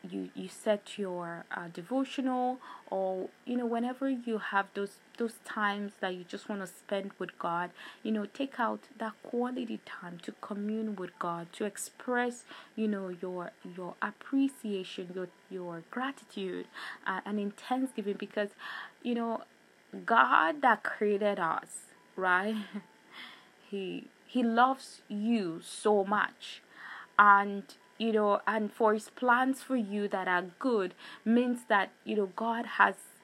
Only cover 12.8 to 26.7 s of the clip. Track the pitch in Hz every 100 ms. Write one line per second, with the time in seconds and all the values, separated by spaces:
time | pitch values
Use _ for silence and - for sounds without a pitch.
12.8 | 214 202 190 180 185 180 175 - 185 175
13.8 | 180 - 208 - - 269 269 262 220 196
14.8 | 185 - 180 180 180 - _ 185 175 165
15.8 | 165 - 262 277 - - 190 175 180 -
16.8 | - - - 190 202 208 202 - - 254
17.8 | 262 - 202 196 202 - 202 - - -
18.8 | - _ 240 233 233 226 - _ _ _
19.8 | _ 196 180 233 247 269 320 302 262 214
20.8 | - - 208 202 208 196 170 156 - -
21.8 | - - - - 185 180 208 220 196 202
22.8 | - - - - - - - _ - 202
23.8 | 185 175 - _ - 247 240 226 254 262
24.8 | - - - 208 214 233 180 165 - -
25.8 | 214 208 190 208 185 - - - _